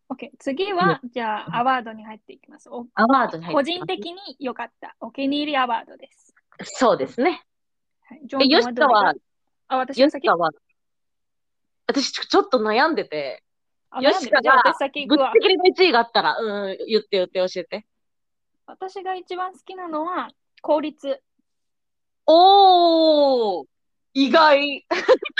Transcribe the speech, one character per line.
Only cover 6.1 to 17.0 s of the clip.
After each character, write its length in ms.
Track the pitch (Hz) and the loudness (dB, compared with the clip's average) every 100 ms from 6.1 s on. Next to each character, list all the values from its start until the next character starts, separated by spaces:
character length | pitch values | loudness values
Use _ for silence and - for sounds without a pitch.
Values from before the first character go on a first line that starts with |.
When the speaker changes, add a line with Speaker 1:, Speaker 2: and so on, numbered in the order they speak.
Speaker 1:
す。 220 | _ _ _ _ - | _ _ _ _ -20
Speaker 2:
そ 320 | - - 233 | -18 0 0
う 20 | 165 | 2
で 120 | 131 | -2
す 120 | - | -2
ね。 240 | 330 311 _ _ _ _ _ _ | -2 -4 _ _ _ _ _ _
Speaker 1:
は 100 | _ | _
い。 60 | 277 | -20
ジ 120 | 262 277 | -12 -2
ョ 20 | |
ン 100 | 269 | 2
君 60 | |
は 180 | 339 247 | 2 0
ど 140 | 240 285 | 0 2
れ 80 | |
が？ 160 | 214 185 | 2 2
Speaker 2:
え、 0 | |
ヨ 0 | |
シ 0 | |
カ 0 | |
は、 40 | - - _ _ _ _ | -2 -10 _ _ _ _
Speaker 1:
あ、 100 | 262 | -6
私 220 | 254 262 | -4 0
が 100 | 285 | 0
先？ 160 | 285 247 | 2 -2
Speaker 2:
ヨ 80 | 175 | 0
シ 20 | |
カ 40 | |
は、 80 | 160 - _ _ _ _ _ _ _ _ _ _ _ _ - | -2 -6 _ _ _ _ _ _ _ _ _ _ _ _ -6
私 240 | 277 - | -4 -6
ち 80 | - | -8
ょ-、 20 | |
ち 120 | - 359 | -2 0
ょ 40 | |
っ 80 | - | 0
と 100 | 254 | -2
悩 280 | 214 220 320 | 0 0 0
ん 80 | |
で 100 | 277 | -2
て。 380 | - 151 139 - _ _ _ _ _ | -6 -8 -10 -12 _ _ _ _ _
Speaker 1:
あ、 100 | 254 | -2
Speaker 2:
ヨ 120 | 269 | 0
シ 180 | 370 247 | 0 0
カ 100 | 277 | 0
が 0 | |
Speaker 1:
悩 0 | |
ん 20 | |
で 0 | |
る。 0 | |
じ 60 | 262 | 4
ゃ 40 | |
あ、 40 | 269 | 4
私 200 | 254 233 | 2 -2
先 280 | 277 294 269 | -6 -8 -2
行 80 | 294 | 0
く 40 | |
わ。 120 | 254 | 2
Speaker 2:
ぶ 60 | 226 | 2
っ 40 | |
ち 0 | |
ぎ 60 | 392 | 2
り 80 | 349 | 2
の 80 | 370 | 2
一 140 | - | 2
位 120 | 370 | 2
が 60 | 233 | 2
あ 40 | |
っ 80 | 233 | 0
た 80 | 208 | 0
ら、 160 | 165 - | 0 -2
う 360 | 226 202 196 | -4 -6 -8
ん、 40 | 185 170 | -8 -4
言 140 | 214 | -4